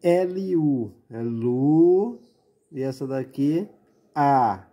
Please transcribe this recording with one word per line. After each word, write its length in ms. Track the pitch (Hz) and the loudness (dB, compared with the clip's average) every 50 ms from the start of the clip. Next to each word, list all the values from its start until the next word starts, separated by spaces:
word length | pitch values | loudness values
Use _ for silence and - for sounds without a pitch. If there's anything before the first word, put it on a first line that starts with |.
L 540 | _ 180 175 180 185 180 180 185 196 190 185 | _ 2 2 2 2 0 -4 -6 -6 -2 0
U 340 | 170 160 151 143 131 117 101 - _ _ _ | 0 2 2 0 0 -2 -6 -10 _ _ _
é 120 | 120 113 | -12 -8
lu, 960 | 117 117 117 117 117 123 123 127 135 143 151 160 165 175 180 185 202 233 240 233 - _ _ _ _ _ _ _ _ _ | -6 -6 -6 -4 -4 -2 -2 0 0 2 4 4 6 6 4 4 2 -2 -6 -10 -16 _ _ _ _ _ _ _ _ _
e 100 | - 127 | -10 -8
essa 240 | 131 135 131 131 139 | -6 -6 -6 -8 -8
daqui, 600 | 135 131 135 131 131 - - 139 143 151 165 196 208 - _ _ _ _ _ _ _ _ | -6 -6 -6 -8 -8 -6 -2 0 0 0 0 -2 -6 -12 _ _ _ _ _ _ _ _
a. 500 | - 147 143 139 135 127 113 101 95 92 _ | 0 2 2 4 4 2 2 0 -4 -8 _